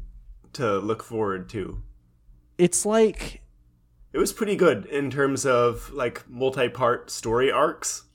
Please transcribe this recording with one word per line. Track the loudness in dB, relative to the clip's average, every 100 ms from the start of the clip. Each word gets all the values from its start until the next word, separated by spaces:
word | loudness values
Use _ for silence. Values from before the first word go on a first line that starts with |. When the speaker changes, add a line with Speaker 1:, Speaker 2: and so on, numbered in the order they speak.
| -16 -18 -20 -20 -16
Speaker 1:
to | -4 0 0
look | -2 -4
forward | -4 -4 -2 -4 -6
to. | -8 -8 -10 -14 -20 _ _ _ -20 _ 0
Speaker 2:
It's | 2 2 2
like | 4 4 2 -12 -14 -20 _ _ _ _ _ -8
Speaker 1:
It | -2
was | -2
pretty | -2 -2 4
good | 4 2 -2
in | -4 -4
terms | 0 0 2 2
of, | 4 4 0 -10
like, | -4 -4 -6 -12
multi-part | -2 0 2 -2 2 0 0 -4
story | -8 0 2 2
arcs. | 4 2 0 -8 -8 -12